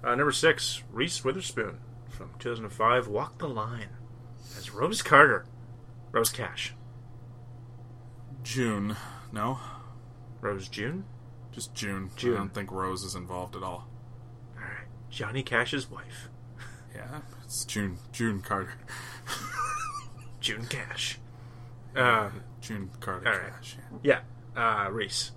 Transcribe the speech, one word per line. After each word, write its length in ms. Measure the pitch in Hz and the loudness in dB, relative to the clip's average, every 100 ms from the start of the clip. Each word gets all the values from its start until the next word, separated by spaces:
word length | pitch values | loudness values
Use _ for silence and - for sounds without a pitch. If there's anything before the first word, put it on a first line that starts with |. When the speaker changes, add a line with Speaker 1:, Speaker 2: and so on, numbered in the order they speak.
Speaker 1:
Uh, 120 | 123 123 | 4 6
number 160 | 147 | 6
six, 520 | 135 160 147 - - - | 8 8 8 2 -2 -6
Reese 320 | 113 165 - 131 | 0 0 2 0
Witherspoon 540 | 185 - - 104 - - - - | 0 -2 -2 -2 -4 -12 -14 -12
from 200 | - - - | -10 -10 -6
two 100 | 123 | -4
thousand 160 | 117 110 | -4 -4
and 80 | |
five, 340 | - 117 123 104 | 6 8 8 6
Walk 300 | 104 147 - | 0 0 -4
the 80 | 160 | -2
Line, 400 | 117 110 117 101 - - - - - - - | 0 -2 -4 -8 -10 -12 -14 -14 -14 -12 -10
as 140 | - | -8
Rose 300 | 98 156 220 | 0 2 2
Carter. 440 | - 143 147 101 - - - - - - - | 10 12 12 10 2 -14 -14 -14 -14 -14 0
Rose 160 | - 113 | 4 4
Cash. 440 | - 101 - - - - - - - - - - - - - - - - - - 135 | 2 -4 -4 -6 -6 -14 -14 -14 -14 -14 -14 -14 -14 -14 -14 -14 -14 -14 -14 -12 -10
Speaker 2:
June, 520 | 120 120 117 104 101 104 - - - | -2 2 4 4 0 -2 -6 -12 -8
no? 280 | 107 110 131 - - - - - - - - | -2 0 0 -6 -10 -12 -14 -14 -16 -14 -6
Speaker 1:
Rose 260 | 101 98 95 | -2 -2 -4
June? 340 | - 110 180 196 - - - - | -4 -2 -2 -6 -12 -14 -14 -12
Speaker 2:
Just 220 | - - | -10 -8
June. 360 | - 104 95 95 - | -4 -2 -2 -4 0
Speaker 1:
June. 180 | 123 110 | 2 4
Speaker 2:
I 20 | |
don't 160 | 98 | 2
think 180 | 107 95 | -4 -4
Rose 320 | 95 95 92 | -2 0 -2
is 100 | 95 90 | -4 -6
involved 400 | 87 90 90 - | -4 -4 -4 -6
at 80 | |
all. 240 | 92 87 - - - - - - - - | -6 -6 -10 -14 -14 -14 -14 -16 -14 -10
Speaker 1:
All 60 | |
right. 240 | - - - - - | -8 -8 -10 -12 -10
Johnny 340 | - 107 127 | -6 -2 -2
Cash's 460 | 127 120 120 143 127 | 4 4 4 0 -2
wife. 380 | - - - - - - - - - - - | -10 -10 -12 -12 -14 -14 -12 -12 -12 -12 -12
Speaker 2:
Yeah, 240 | 117 147 - - | -8 -8 -10 -14
it's 220 | - - - | -6 -4 0
June. 320 | 107 98 90 - | 0 0 -2 -8
June 300 | - 117 98 | 0 2 2
Carter. 320 | - 98 95 - - - - - - - - - | 0 0 0 -8 -10 -10 -10 -10 -6 -4 -4 -2
<laughs> 800 | 1077 1077 1077 1077 - - - - | 0 0 -2 -6 -8 -10 -12 -4
Speaker 1:
June 260 | - 107 117 | -2 -2 -2
Cash. 540 | 131 - - - - - - - - - - - 135 | -4 -4 -4 -4 -4 -10 -14 -14 -14 -14 -14 -4 6
Um, 480 | 123 113 104 - - - | 8 8 6 -4 -10 -12
Speaker 2:
June 280 | - 107 95 - | -6 -4 -4 -6
Carter 280 | - 92 113 | -4 0 2
Speaker 1:
all 60 | 98 | 2
right. 140 | 98 | 0
Speaker 2:
Cash, 220 | - - - - - | -8 -12 -12 -12 0
yeah. 160 | 139 117 - - - 123 | 4 4 4 -12 -8 2
Speaker 1:
Yeah, 300 | 117 107 101 | 4 4 0
uh, 40 | |
Reese. 400 | 110 101 - - | 0 -2 -2 -4